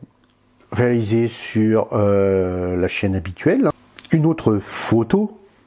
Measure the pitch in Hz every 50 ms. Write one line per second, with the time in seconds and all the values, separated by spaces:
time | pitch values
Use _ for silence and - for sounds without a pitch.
0 | - - _ _ _ _ _ _ _ _ _ _ _ _ - 113 123 123 120 117
1 | 110 101 113 117 120 117 - - - - - 110 110 110 110 110 - - - 107
2 | 104 101 101 98 98 98 95 95 92 90 90 90 90 90 90 87 92 90 - -
3 | 104 98 95 92 87 92 87 - - 165 - 139 - 151 - _ _ _ _ -
4 | - - 165 160 151 165 160 - - 135 107 98 - - - - - - 110 117
5 | 113 - 196 202 214 214 - - - _ _ _ _